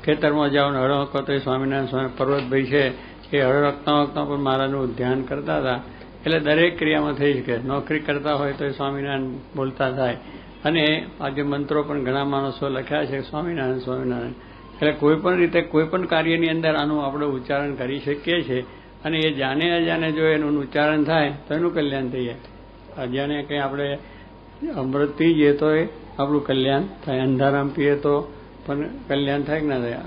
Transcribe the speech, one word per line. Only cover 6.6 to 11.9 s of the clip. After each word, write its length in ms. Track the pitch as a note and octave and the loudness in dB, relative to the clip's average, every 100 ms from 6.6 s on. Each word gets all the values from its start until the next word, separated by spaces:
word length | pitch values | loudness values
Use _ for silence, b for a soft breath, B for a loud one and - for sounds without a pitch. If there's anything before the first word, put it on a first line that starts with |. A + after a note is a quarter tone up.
| F3 E3+ | 4 2
ક્રિયામાં 340 | D#3 D3+ D3 | 0 2 0
થઈ 200 | C3 C#3+ | 2 2
શકે. 240 | C3 B2+ A#2+ | 2 0 -2
નોકરી 420 | C3 C#3 C#3 D#3 | -2 -4 -2 -2
કરતા 340 | D3+ C#3+ D3 | 0 -2 0
હોય 200 | C#3+ C#3+ | 0 -2
તો 120 | C#3 C#3+ | -2 -4
એ 60 | |
સ્વામિનારાયણ 560 | C3+ C#3 C#3 C#3 C3+ C3 B2+ - C3+ | -2 -4 -4 -4 -4 -4 -8 -10 -4
બોલતા 360 | C3+ C3 C3 | -4 0 -2
થાય. 260 | C3 B2 A2+ B B B - D3 | 2 0 -2 B B B -4 0
અને 400 | E3 D3+ D#3 - - | 4 4 2 -2 -8
આજે 200 | C#3+ C#3 | -6 -2
મંત્રો 420 | C#3+ C#3+ C#3+ D3+ | -2 -2 0 0
પણ 200 | C#3+ | 0